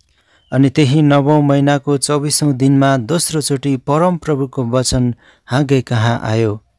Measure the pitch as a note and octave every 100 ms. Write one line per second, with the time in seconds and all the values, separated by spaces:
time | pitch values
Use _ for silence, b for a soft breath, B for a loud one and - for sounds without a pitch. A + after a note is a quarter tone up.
0 | _ _ _ _ - C3 C#3 D#3+ C3+ D#3
1 | D3 C#3+ C#3 D3+ C#3+ C#3 C#3+ C#3+ C#3+ C#3+
2 | - D3 D3 - D3 B2+ C3+ C#3 C#3 C3+
3 | A2 E3 - D#3+ - C#3 C#3+ C3 - D3+
4 | F3+ E3+ - C#3 C3+ C#3 A#2+ B2+ B2+ C3
5 | B2 A#2 b b b C3 C#3 C3+ - A#2
6 | A2+ A#2 A#2 A2 A2 A2 _